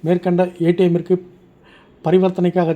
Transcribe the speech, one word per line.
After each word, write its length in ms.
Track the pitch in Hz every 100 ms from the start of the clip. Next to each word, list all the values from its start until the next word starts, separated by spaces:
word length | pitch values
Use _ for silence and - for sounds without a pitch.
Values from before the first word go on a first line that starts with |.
| 160
மேற்கண்ட 380 | 180 185 175 180 - 170
ஏ 60 | 175
டி 60 | 180
எம்மிற்கு 300 | 170 165 180 - - _ _ _ - _ _ 160
பரிவர்த்தனைக்காக 680 | 185 185 185 175 180 165